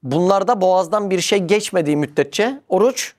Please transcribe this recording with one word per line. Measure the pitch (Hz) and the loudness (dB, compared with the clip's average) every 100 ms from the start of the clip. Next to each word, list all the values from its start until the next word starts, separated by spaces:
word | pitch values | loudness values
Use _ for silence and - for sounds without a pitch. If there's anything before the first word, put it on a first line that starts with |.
Bunlarda | 135 143 180 196 196 240 | -2 0 2 2 2 2
boğazdan | 185 185 175 208 202 | 2 2 0 -2 -2
bir | 185 | -2
şey | 170 202 | 0 0
geçmediği | 175 208 208 185 151 147 | 2 0 0 -2 0 0
müddetçe | 147 147 147 - 220 277 _ | -2 -2 -4 -2 -4 -4 _
oruç | 185 226 254 - | 0 0 0 -10